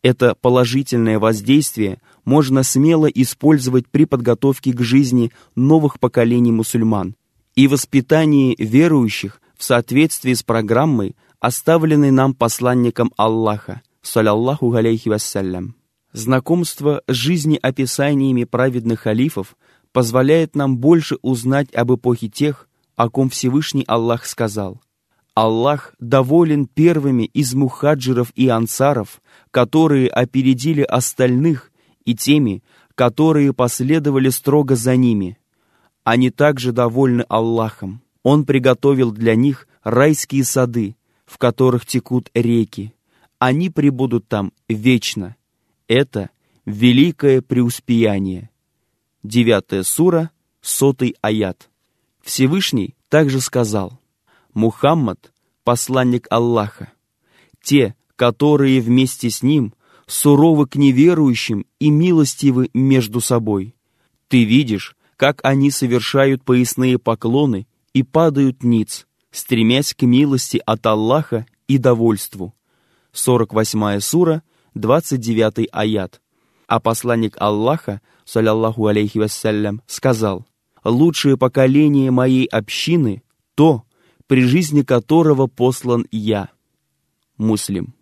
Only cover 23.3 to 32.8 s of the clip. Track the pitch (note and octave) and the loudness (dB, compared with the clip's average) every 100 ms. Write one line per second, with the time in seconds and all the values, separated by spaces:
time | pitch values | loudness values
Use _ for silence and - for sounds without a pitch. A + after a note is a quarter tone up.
23.3 | - B2+ C#3 D3+ C#3 B2 A2+ A2+ A#2 - | -2 -2 -2 -2 -6 -2 -2 -2 -4 -6
24.3 | - A2+ G#2+ G2 G#2 _ _ _ _ _ | -6 -6 -6 -10 -14 _ _ _ _ _
25.3 | - A2 A2 C3+ D3 - _ A#2 C3+ C3 | -2 0 2 0 -2 -8 _ 0 0 4
26.3 | D#3+ E3 D3 C3 - E3 D#3 C#3 B2+ A2+ | 2 2 0 -2 2 2 2 0 -2 -2
27.3 | - B2+ C3 C3 - C#3+ D3+ B2+ B2 A#2+ | -4 -2 -2 -2 -2 -2 0 -2 -2 -2
28.3 | - B2+ A2+ A2+ - C#3 C3 G2 - _ | 0 0 2 -2 0 0 0 -6 -16 _
29.3 | _ _ B2+ A#2+ D#3 D#3+ C#3 B2+ - B2 | _ _ -2 2 2 2 2 0 0 -2
30.3 | C3+ C3 B2+ C#3+ D3+ C#3 B2 - - B2+ | 0 0 0 0 -2 0 -2 -2 0 0
31.3 | B2 D#3+ C#3 _ _ _ _ - A#2 - | 2 0 -2 _ _ _ _ -6 -4 2
32.3 | D3+ B2 F#2 _ _ | 2 2 -4 _ _